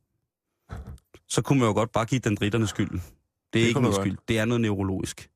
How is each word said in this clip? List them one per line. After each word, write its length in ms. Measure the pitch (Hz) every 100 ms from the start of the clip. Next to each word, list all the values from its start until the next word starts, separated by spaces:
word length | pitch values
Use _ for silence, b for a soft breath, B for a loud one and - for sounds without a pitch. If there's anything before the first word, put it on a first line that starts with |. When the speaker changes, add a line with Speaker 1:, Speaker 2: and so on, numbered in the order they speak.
| _ _ _ _ _ _ - - - - _ - -
Speaker 1:
så 140 | -
kunne 180 | - 139
man 80 | 113
jo 60 |
godt 180 | 104 113
bare 140 | 110 113
give 140 | 127
dendritterne 480 | 110 104 101 113 107
skylden. 300 | - 98 90
Det 60 |
er 60 | - - _ _ _
Speaker 2:
Det 60 | 113
Speaker 1:
ikke 140 | 113
Speaker 2:
kunne 80 | 127
Speaker 1:
min 80 | 120
Speaker 2:
man 60 | 98
godt. 100 | 98
Speaker 1:
skyld. 100 | 95 -
Det 120 | 113
er 60 | 110
noget 160 | 120
neurologisk. 680 | 110 98 98 92 - - -